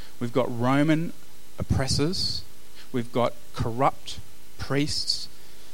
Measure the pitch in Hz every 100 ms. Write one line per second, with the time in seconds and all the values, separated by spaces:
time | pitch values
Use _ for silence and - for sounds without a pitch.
0 | - - 120 131 117 117 123 139 151 156
1 | 170 - - - - - - - 131 -
2 | 151 190 - - - - - - - 127
3 | 117 131 123 - - - 120 113 143 -
4 | - - - - - - - 135 147 -
5 | - - - - - - -